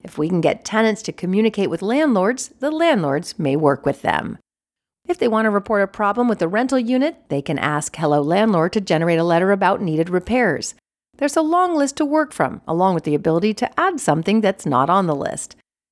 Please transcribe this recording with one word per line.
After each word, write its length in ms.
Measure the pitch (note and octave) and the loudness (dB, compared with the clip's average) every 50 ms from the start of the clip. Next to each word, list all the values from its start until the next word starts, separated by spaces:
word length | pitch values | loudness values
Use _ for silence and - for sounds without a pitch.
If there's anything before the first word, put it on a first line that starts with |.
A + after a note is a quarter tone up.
"If 160 | - - - | -20 -12 -6
we 120 | - D3+ E3 | -4 -2 0
can 100 | F3+ E3+ | 0 2
get 240 | D#3+ D3+ - - - | 2 0 0 -2 -4
tenants 380 | - A3 A3 A3+ A3 G#3+ G#3+ - | -4 0 2 2 2 0 -2 -6
to 80 | E3 | -10
communicate 580 | - - F3+ F3+ F#3+ G#3 A3+ A3 A3 G3+ G3 - | -10 -6 -4 -2 2 2 2 2 2 0 -2 -2
with 120 | D#3+ D#3+ | -2 -4
landlords, 720 | F#3+ G#3 B3 D4 D#4+ D4 A3+ F#3 F#3 G#3+ B3+ C4 - - - - | -2 -2 0 2 2 2 2 2 2 2 0 -2 -6 -14 -10 -6
the 100 | C4 D4 | -4 -4
landlords 640 | D#4 D#4 E4+ E4+ C#4 G#3 D#3 C#3 C3+ D#3 F3 - - | -2 0 2 2 2 2 0 0 -2 -2 -4 -6 -6
may 200 | - D#3 C3+ C#3 | -4 -2 0 0
work 280 | D#3 D#3 C#3+ C#3 - - | 2 2 2 2 2 0
with 160 | C#3+ C#3 - | -4 -4 -2
them." 360 | - F#2+ D#2+ - - - - - _ _ _ _ _ _ _ _ _ _ _ _ _ - | -2 -2 -2 -2 -2 -6 -10 -14 _ _ _ _ _ _ _ _ _ _ _ _ _ -6
If 100 | F4 - | -4 -2
they 80 | C4+ | 0
want 180 | A#3 A3 A3 A3 | 0 0 0 0
to 60 | G#3+ | 0
report 300 | G3+ G3+ G3 - A3 G3+ | 0 -2 -2 0 0 0
a 60 | G3 | 0
problem 420 | G3 - - G#3 G3+ G#3 A#3+ B3 A#3+ | -2 -2 -2 -2 0 0 0 0 0
with 100 | G#3 - | 0 0
the 80 | F3 | -2
rental 320 | E3 G3 A3 C4 B3+ C4+ C4 | -2 0 -2 0 0 0 0
unit, 380 | A#3 A#3 B3+ B3+ C#4 D#4+ - - _ | 0 0 0 0 0 -2 -4 -6 _
they 140 | - D3 C#3+ | -6 -6 -4
can 180 | - - D3+ - | -4 -4 -4 -4
ask 380 | - D3 D3 D3 - - - | -2 -2 -2 -4 -4 -8 -6
Hello 240 | D3 E3 D3 D3 D3 | -2 0 2 2 2
Landlord 500 | C#3+ D3+ F3 G3+ A3 A3+ G3 E3 D#3+ F#3 - | 2 2 2 2 2 2 2 2 2 0 0
to 80 | A3 | -2
generate 380 | F#3+ - E3+ D#3 E3 E3+ E3+ E3 | -2 0 0 0 2 2 2 2
a 60 | E3+ | 2
letter 260 | F3 E3 E3+ F#3 G3 | 2 2 2 2 2
about 300 | G3+ F#3+ G3 F3+ G3+ - | 2 2 2 2 0 0
needed 280 | G#3 E3 D#3 D#3 E3 F3+ | -2 -2 0 0 0 0
repairs. 640 | F3+ F3+ - - A3+ B3+ A#3+ F#3 C#3 - - - - _ _ _ _ _ _ _ _ | 0 -2 -2 0 0 0 2 0 0 -2 -6 -10 -12 _ _ _ _ _ _ _ _
There's 180 | - C#4 C#4+ D4 | -4 -4 -2 0
a 60 | E4 | 0
long 340 | D#4 D#4 E4+ F4+ F#4 F4+ E4 | 0 2 2 2 2 2 0
list 220 | D4 C#4 C4+ - | 0 0 0 -2
to 80 | - D#4 | -2 -2
work 260 | C#4 D4+ D#4 D4+ D4+ | 0 0 0 0 0
from, 300 | - - D3 - - - - | -2 -2 -2 -2 -4 -6 -6
along 300 | - D#3+ F3 F#3 F#3+ F3+ | -4 0 2 2 2 2
with 80 | D#3+ - | 0 0
the 120 | D#3 D3 | 0 -2
ability 380 | D3 - E3 D#3+ E3+ G3 A3 G#3 | 0 2 2 2 2 2 0 0
to 240 | - A#3+ - - - | -2 -4 -4 -2 -2
add 200 | E4+ G4 F4+ C#4 | -2 0 -2 -2
something 400 | - E3+ D3 D#3+ D#3+ F#3+ G#3 A3 | 0 0 0 0 0 0 2 2
that's 260 | G#3 F#3+ G3 - - | 2 0 0 -2 -2
not 240 | D#3+ C3 B2+ C3+ D#3+ | 0 2 2 2 2
on 160 | F3+ G3 F#3+ | 2 2 2
the 100 | E3 D3 | 0 -2
list. 420 | C#3 - - - - - - - _ _ _ _ _ _ _ | -2 -4 -6 -6 -8 -12 -14 -16 _ _ _ _ _ _ _